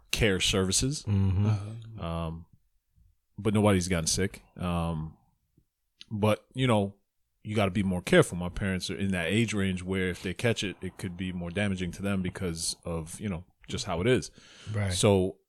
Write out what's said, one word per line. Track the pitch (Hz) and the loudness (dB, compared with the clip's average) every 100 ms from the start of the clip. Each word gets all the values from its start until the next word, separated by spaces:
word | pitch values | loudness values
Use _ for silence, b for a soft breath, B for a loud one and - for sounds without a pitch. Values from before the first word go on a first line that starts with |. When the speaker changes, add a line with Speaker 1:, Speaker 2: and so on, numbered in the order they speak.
| - | -6
Speaker 1:
care | - 113 92 | 0 2 2
services. | - 101 92 - 131 147 - | 2 2 2 0 -2 -4 -2
Speaker 2:
Mm-hmm. | 98 98 92 104 | 2 2 2 2
Speaker 3:
Uh-huh. | 104 104 113 113 110 82 | 0 -2 -12 -14 -10 -6
Speaker 1:
Um, | 82 82 82 85 _ _ _ _ _ _ _ _ - | -4 -4 -8 -14 _ _ _ _ _ _ _ _ -6
but | 104 | 0
nobody's | 101 104 98 90 | 4 6 4 4
gotten | 87 82 | 0 0
sick. | - 98 - - - | 0 0 -4 -18 -8
Um, | 90 87 85 80 80 - _ _ _ _ _ _ _ _ - | -2 -2 -2 -2 -6 -10 _ _ _ _ _ _ _ _ -10
but, | 107 107 107 - 127 | 0 2 2 -2 -2
you | 131 | 2
know, | 110 101 - _ _ _ _ | 4 2 -4 _ _ _ _
you | 107 107 | -4 0
gotta | 98 | 2
be | 98 | 2
more | 95 90 | 0 0
careful. | - 180 - 87 | 4 6 6 0
My | 87 | -6
parents | - 98 92 - | -4 -2 -2 -4
are | 92 | -4
in | 98 | -2
that | 92 82 | 0 0
age | 104 113 | 2 2
range | 104 95 90 | 0 0 -2
where | 90 95 92 | -2 -2 -2
if | 85 | -2
they | 95 | -6
catch | 87 120 117 | -2 0 0
it, | 98 87 | -4 -6
it | 92 - | -10 -8
could | 95 87 | -8 -6
be | 92 | -6
more | 90 85 | -6 -6
damaging | 85 104 90 90 | -2 -2 0 -4
to | 80 | -4
them | 101 98 | -2 -2
because | 90 - 92 82 82 - - | -2 -4 -4 -4 -6 -6 -6
of, | 82 80 - | -6 -6 -8
you | 104 | -6
know, | 82 - _ - | -6 -8 _ -10
just | 92 - | -8 -4
how | 85 | 0
it | 101 | 4
is. | 123 - B B B - | 2 2 B B B -8
Speaker 2:
Right. | 107 101 | -4 -2
Speaker 1:
So | 90 110 98 92 - | 2 4 6 4 -2